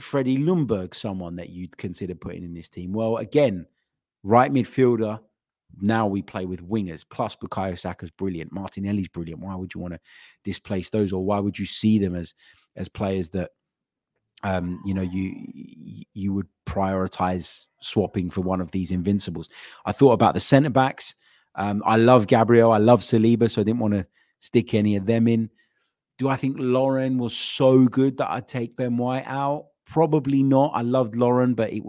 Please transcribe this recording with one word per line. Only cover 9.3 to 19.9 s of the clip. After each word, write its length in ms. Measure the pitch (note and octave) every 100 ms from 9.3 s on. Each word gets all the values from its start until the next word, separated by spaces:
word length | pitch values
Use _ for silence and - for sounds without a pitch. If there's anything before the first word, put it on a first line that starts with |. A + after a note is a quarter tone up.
| D#2+
Why 140 | F#2
would 200 | F#2 F#2
you 60 | F2+
wanna 200 | F2+ E2 _ - - _
displace 480 | - F#2 - G2 F2+
those, 220 | A2 G2+
or 120 | F#2
why 140 | F#2 G#2
would 200 | G2+ F#2
you 80 | G2
see 320 | - A2 G#2+
them 160 | G2
as, 180 | F2+ E2+ - _ _ _ -
as 120 | F2+
players 400 | - G2+ F#2+ E2+
that, 200 | F#2+ F2 _ _ _ _ _ _ _ _ _
um, 360 | G2+ F#2 F2 F2+
you 100 | G2
know, 80 | F#2+
you, 1000 | F#2 F#2 F#2+ - - - - - - G#2+ -
you 200 | G#2 G2
would 140 | G2 F2+ _
prioritize 1000 | - G2+ F#2+ F#2+ F#2+ - F#2 F#2 E2 - _ _
swapping 500 | - - F#2+ G2+ F2+
for 120 | F#2+
one 180 | F#2 F#2
of 100 | F2
these 220 | F#2+ F2
invincibles? 560 | F#2 F2+ G2+ - E2 E2 - - -
I 60 | -